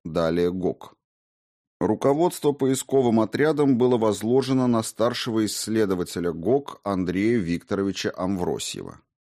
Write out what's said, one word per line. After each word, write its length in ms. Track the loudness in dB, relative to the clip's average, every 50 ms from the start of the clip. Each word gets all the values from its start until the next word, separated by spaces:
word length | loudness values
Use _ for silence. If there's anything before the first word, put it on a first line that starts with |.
| -12
далее 460 | -6 -2 0 0 0 2 0 0 0
гок. 460 | 0 -2 -2 -2 -4 -4 -10 -20 -20 _ _ _ _ _ _ _ _ _ _ _ _ _ _ _ _ _
Руководство 720 | -2 -2 0 2 2 2 2 2 2 0 0 0 0 -2
поисковым 720 | 0 2 0 0 0 -2 -2 0 2 2 4 4 4 4
отрядом 580 | 2 2 0 0 2 2 2 2 2 2 4 4
было 180 | 4 2 4
возложено 680 | 2 2 0 0 0 0 2 2 2 2 2 0 2 2
на 160 | 2 2 0
старшего 640 | 0 -2 -2 0 0 0 0 -2 -4 -2 0 0 0
исследователя 840 | 0 -2 -6 -6 -2 0 0 2 2 0 -2 -2 -4 -4 -4 -4 -4
гок 480 | -4 -2 0 0 0 0 0 -4 -12 -8
Андрея 560 | -6 -4 -2 -2 -2 -2 0 0 0 2 0 0
Викторовича 760 | 0 -2 -4 -4 -4 -4 -4 -2 -2 -2 -4 -4 -6 -6 -4
Амвросьева. 840 | -4 -4 -4 -2 -2 -2 -2 -4 -4 -6 -8 -10 -10 -12 -14 -16 -20 _ _ _ _ _ _ _